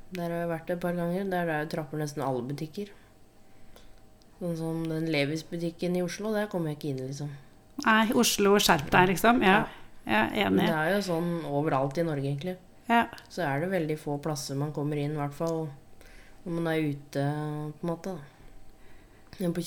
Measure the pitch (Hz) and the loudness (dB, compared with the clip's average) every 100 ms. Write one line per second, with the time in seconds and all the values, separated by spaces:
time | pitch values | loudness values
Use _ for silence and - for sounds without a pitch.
0 | - 180 170 170 170 160 165 175 175 175 | -12 -8 -4 -2 -2 -4 -4 -2 -2 -2
1 | 170 180 196 180 170 151 156 165 151 151 | -2 -2 0 0 0 0 -2 -4 -4 -4
2 | 151 143 135 127 120 143 156 - 202 - | -4 -2 -2 -2 -4 -6 -6 -8 -10 -12
3 | - - - - - - - - - - | -20 -20 -20 -20 -20 -20 -18 -18 -20 -20
4 | - - - - 180 165 160 165 160 160 | -20 -20 -20 -8 -4 -2 -2 -2 -2 -2
5 | 160 151 139 156 - 170 170 170 175 180 | 0 2 2 -2 -6 -4 -4 -2 0 0
6 | 180 175 208 214 208 180 156 147 151 131 | -2 -4 -2 -2 0 -2 -2 -2 -4 -4
7 | 131 143 147 143 - - - - 233 220 | -6 -6 -8 -10 -18 -20 -16 -2 4 4
8 | 220 254 226 - 202 202 202 170 - 190 | 6 4 4 4 6 6 6 4 6 6
9 | 185 180 220 247 208 202 220 - - - | 6 6 4 6 6 6 2 -8 -18 -12
10 | - 214 220 - 196 - - 160 156 202 | 0 2 2 2 2 4 4 2 2 2
11 | 185 165 175 170 151 143 156 139 139 143 | 0 0 0 -2 -2 0 2 2 2 0
12 | 170 143 139 143 180 185 - - - 233 | 0 0 -2 -2 -4 -8 -12 -12 2 2
13 | - - - - 160 139 180 190 151 151 | 2 -4 -10 -4 -2 0 0 0 0 -2
14 | - 143 156 147 - 139 151 147 147 147 | -4 -4 -4 -4 -4 -4 -2 -2 -2 -2
15 | 143 151 143 143 165 160 160 139 - - | -2 -2 -4 -4 -2 -2 -4 -10 -18 -20
16 | - - - - - 170 165 160 156 143 | -20 -20 -20 -14 -6 -2 0 2 0 -2
17 | 139 139 143 151 151 151 151 - 170 165 | -4 -2 0 0 -4 -4 -6 -4 -4 -4
18 | 190 170 139 - - - - - - - | -6 -8 -12 -20 -20 -18 -18 -18 -20 -20
19 | - - - - 180 175 | -20 -20 -20 -4 -2 -2